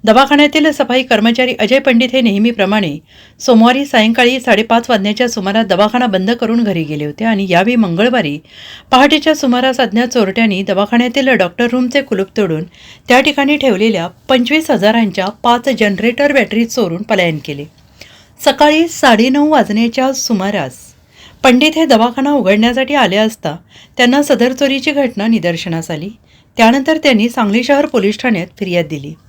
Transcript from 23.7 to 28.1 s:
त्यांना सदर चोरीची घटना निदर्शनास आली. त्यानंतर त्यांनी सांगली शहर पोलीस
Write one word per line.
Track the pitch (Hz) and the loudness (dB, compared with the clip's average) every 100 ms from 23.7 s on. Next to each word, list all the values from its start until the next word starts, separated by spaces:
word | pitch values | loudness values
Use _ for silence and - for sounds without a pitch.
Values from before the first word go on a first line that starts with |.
| - - - | -20 -20 0
त्यांना | 247 277 | 2 2
सदर | 294 254 240 | 2 2 0
चोरीची | 254 277 269 311 | 0 -2 -2 -2
घटना | 285 262 240 214 | -2 -2 -2 -2
निदर्शनास | 226 170 165 180 165 160 | 0 -2 -4 -6 -8 -6
आली. | 156 180 220 _ _ _ - | -10 -10 -16 _ _ _ 0
त्यानंतर | 226 262 269 320 | 2 2 0 0
त्यांनी | 302 233 233 | 2 2 0
सांगली | 240 214 214 | -2 -2 -2
शहर | 247 285 294 | 0 0 0
पोलीस | 247 196 | 0 -2